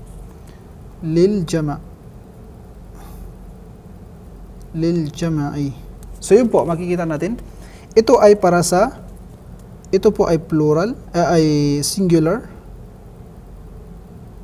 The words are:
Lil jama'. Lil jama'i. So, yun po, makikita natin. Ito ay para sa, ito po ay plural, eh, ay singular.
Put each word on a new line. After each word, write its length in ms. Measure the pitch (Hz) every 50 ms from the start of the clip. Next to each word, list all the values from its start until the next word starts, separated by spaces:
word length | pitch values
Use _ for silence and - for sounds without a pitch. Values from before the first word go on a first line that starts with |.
| - - - - - - - - - - - - - - - - - - - - 175
Lil 400 | 160 160 170 180 202 214 202 165
jama'. 320 | - - 160 156 147 139 - - - - - - - - - - - - - - - - - - - - - - - - - - - - - - - - - - - - - - - - - - - - - - - - - - - - - - - - - - - -
Lil 400 | 160 165 170 175 170 156 147 -
jama'i. 560 | - 180 165 160 151 143 143 - 147 143 139 123 - - - - - - - -
So, 160 | - - - 196
yun 160 | 233 254 220
po, 160 | 202 160 117
makikita 400 | - - 160 180 175 180 175 170
natin. 320 | 160 156 - 165 190 240 - - - - - - - - - - - -
Ito 240 | 220 220 - 262
ay 240 | - 208 208 208 208
para 240 | - 175 175 175 165
sa, 320 | - 180 180 214 269 - - - - - - - - - - - - - - - - - - - - -
ito 160 | 190 196 214
po 160 | - - 190
ay 160 | 170 170 156
plural, 560 | 170 - 165 156 151 151 151 160 185 233 262 - - - -
eh, 140 | 170 170 170
ay 160 | 175 165 160 156 151 147 147 143 143 147 143
singular. 640 | - - 202 196 175 170 165 156 165 196 233 - - - - - - - - - - - - - - - - - - - - - - - - - - - - - - - - - - - - - - - -